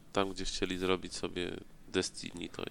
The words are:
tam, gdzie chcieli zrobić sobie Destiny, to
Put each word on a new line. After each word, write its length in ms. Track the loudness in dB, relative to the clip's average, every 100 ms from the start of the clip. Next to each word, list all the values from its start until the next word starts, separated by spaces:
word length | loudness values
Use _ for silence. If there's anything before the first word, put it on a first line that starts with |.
| 0
tam, 160 | 2 4
gdzie 160 | 2 -2
chcieli 320 | 0 0 2
zrobić 380 | 4 4 0 -4
sobie 360 | -2 -2 -2 -4 -10 -16 0
Destiny, 640 | 2 2 -2 -8 -6 -6
to 140 | -6 -6